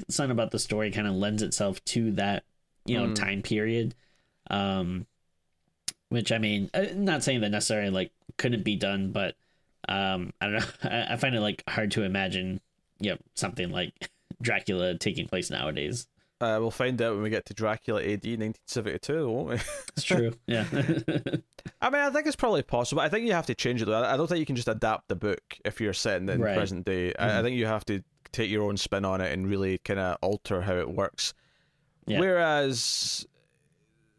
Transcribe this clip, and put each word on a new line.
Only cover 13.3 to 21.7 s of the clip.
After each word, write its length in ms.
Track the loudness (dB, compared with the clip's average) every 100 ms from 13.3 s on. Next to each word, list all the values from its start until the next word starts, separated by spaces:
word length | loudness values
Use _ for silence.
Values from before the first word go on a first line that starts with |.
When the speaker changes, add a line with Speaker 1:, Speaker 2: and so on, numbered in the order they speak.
Speaker 1:
something 360 | -6 -4 -2 -4
like 240 | -2 -4 -6 -16 -16
<laughs> 160 | _ -6
Dracula 540 | 0 0 0 0 0 0
taking 280 | -2 -2 -2
place 240 | -2 -2
nowadays. 560 | -4 -2 -2 -4 -4 -8 _ _ _
Speaker 2:
Uh, 180 | 0 2
we'll 140 | 0
find 280 | 0 0 0
out 140 | 0
when 80 | 0
we 80 | 0
get 160 | -2 -4
to 80 |
Dracula 460 | -2 -2 0 -2 0
A 140 | 0 -2
D 200 | -2 -4
nineteen 180 | -4 -6 -6
seventy-two, 640 | -4 -4 -4 -2 -2 0
won't 180 | -2 -2
we? 40 |
<laughs> 60 | -4 -4 -8 -10 -6
Speaker 1:
It's 60 |
true, 320 | 0 2 2 -2 -2
yeah. 160 | -2 0
<laughs> 1120 | 0 2 0 0 -2 -2 -4 -6 -16 -16